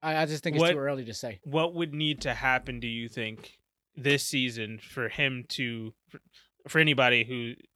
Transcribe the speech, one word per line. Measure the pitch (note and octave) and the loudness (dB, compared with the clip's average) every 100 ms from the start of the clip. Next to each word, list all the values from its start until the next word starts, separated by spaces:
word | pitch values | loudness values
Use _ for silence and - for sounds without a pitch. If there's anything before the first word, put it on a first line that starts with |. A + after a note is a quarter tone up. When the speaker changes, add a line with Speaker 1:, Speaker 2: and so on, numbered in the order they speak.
Speaker 1:
I, | D#3+ D#3 | 0 0
I | D#3 | 0
just | D3+ | 0
think | E3+ D3+ | -2 4
it's | |
Speaker 2:
What | E3 | 4
Speaker 1:
too | E3 | 4
early | C#3 C#3 | 0 -2
to | A#2 | -6
say. | A2 B2+ G2+ | -8 -8 -10
Speaker 2:
What | D#3+ C#3+ E3 | -4 0 0
would | E3+ E3+ | 0 -4
need | D3 D3+ D3 | -2 -2 -2
to | C#3+ | -2
happen, | A#2+ C3+ B2+ C3+ A#2+ | 0 2 0 0 -8
do | A#2 | -6
you | A2+ A#2 | -6 -8
think, | A2 A2 A2 - _ _ _ _ | -6 -6 -8 -18 _ _ _ _
this | - C#3 C#3+ | -6 0 2
season | - C#3+ B2+ A#2 G#2+ A2 | 2 0 -2 -2 -8 -10
for | - - A#2 | -12 -6 -6
him | - C#3+ B2+ A#2+ | 0 0 0 -10
to, | - B2 A#2 A2+ - _ | -6 -6 -6 -10 -14 _
for, | - _ _ _ _ - | -20 _ _ _ _ -2
for | D#3+ | 4
anybody | D#3 C3+ B2+ B2 | 6 6 6 6
who | A2+ B2 A#2 A#2+ - | 2 -2 -6 -10 -18